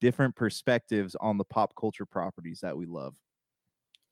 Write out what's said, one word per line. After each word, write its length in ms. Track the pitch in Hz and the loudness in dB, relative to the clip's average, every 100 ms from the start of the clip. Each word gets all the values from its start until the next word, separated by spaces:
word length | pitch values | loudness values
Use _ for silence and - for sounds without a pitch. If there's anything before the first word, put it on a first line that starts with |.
different 360 | 120 123 131 - | 2 4 2 2
perspectives 800 | 113 - - 120 - 107 95 - | -2 0 2 2 2 0 0 -2
on 180 | 110 104 | 0 0
the 60 | |
pop 300 | 98 - 104 | 0 2 0
culture 320 | - 110 - 98 | 0 -4 -4 -6
properties 540 | - 87 92 82 85 | -4 -4 -6 -12 -8
that 160 | 92 71 | -6 -6
we 100 | 85 | -6
love. 280 | 85 67 67 _ _ _ _ _ _ _ _ _ | -8 -10 -14 _ _ _ _ _ _ _ _ _